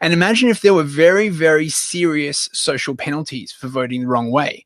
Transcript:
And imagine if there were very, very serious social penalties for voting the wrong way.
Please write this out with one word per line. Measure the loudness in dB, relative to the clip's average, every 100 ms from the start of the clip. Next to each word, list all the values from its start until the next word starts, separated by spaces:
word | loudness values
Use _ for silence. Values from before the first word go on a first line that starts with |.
And | 2
imagine | 2 2 2 2
if | 4
there | 4
were | 4
very, | 2 4 4 4 0
very | 0 2 2 0
serious | -4 -6 -2 -2 -2 -4 -6 -8
social | -6 -4 -4 -4
penalties | -6 -6 -6 -6 -10 -12
for | -14 -10
voting | -6 -4 -4
the | -2
wrong | -2 0
way. | 0 -2 -6